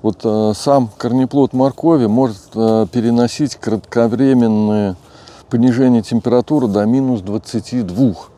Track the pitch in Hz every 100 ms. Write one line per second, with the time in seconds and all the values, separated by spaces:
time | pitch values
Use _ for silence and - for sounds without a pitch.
0 | 107 104 117 107 107 104 - 139 120 -
1 | 123 127 131 143 131 127 135 131 160 160
2 | 113 113 131 101 - - 113 110 107 123
3 | 113 120 120 - 147 - - 107 - 120
4 | 117 110 135 127 117 107 107 107 101 90
5 | - - - - - 120 123 117 131 120
6 | 101 117 123 120 - 151 123 101 104 127
7 | 135 123 92 104 - 117 107 247 202 87
8 | 131 87 -